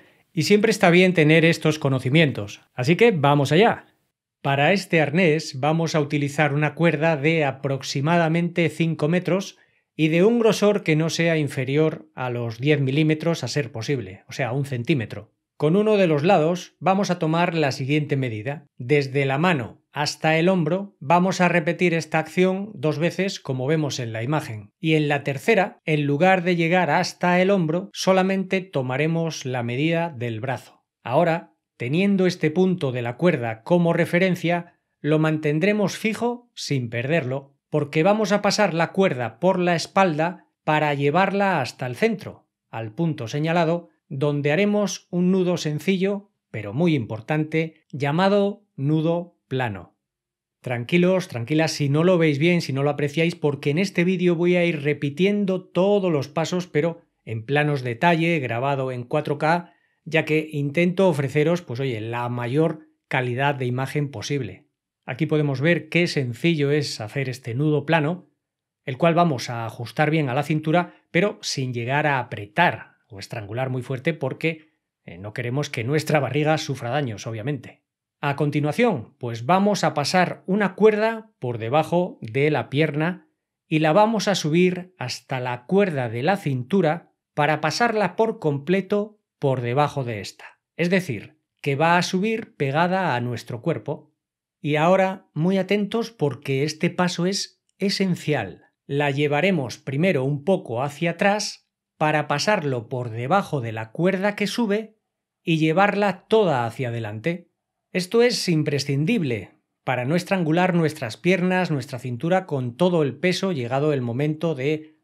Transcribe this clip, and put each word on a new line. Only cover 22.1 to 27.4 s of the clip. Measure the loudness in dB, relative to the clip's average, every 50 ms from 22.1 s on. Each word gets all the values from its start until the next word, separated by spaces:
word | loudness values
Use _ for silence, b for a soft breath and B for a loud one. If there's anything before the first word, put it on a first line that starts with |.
| -2 -2
acción | -2 -2 0 2 2 2 2 -2 -6 -10 -10
dos | -4 -2 -2 0 0
veces | -2 -2 -2 -2 -4 -4 -4 -8
como | -8 -6 -4 -4 0
vemos | 0 0 0 0 -2 -4 -6
en | -6 -6 -6
la | -6 -4
imagen. | -2 -2 -2 -2 -4 -10 -12 -14 -18 _ _
Y | 0 2 2
en | 2 2 2
la | 0 0 -2
tercera, | -4 -6 -2 2 4 4 4 4 2 -2 _ _
en | -2 0 0 2
lugar | 0 2 4 4 4 4 4 2
de | 0 0
llegar | 2 2 2 2 2 2 2
hasta | 2 0 0 -2 -4 -2 0 2 4 4